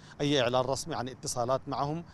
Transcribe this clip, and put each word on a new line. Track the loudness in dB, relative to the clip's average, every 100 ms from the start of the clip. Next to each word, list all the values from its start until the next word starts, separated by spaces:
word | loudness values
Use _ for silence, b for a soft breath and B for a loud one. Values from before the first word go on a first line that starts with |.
| B -4
أي | 2 4
إعلان | 4 4
رسمي | 2 0 -2 -4
عن | -6
اتصالات | -6 -6 -2 0 0 0
معهم | -4 -2 -4 -8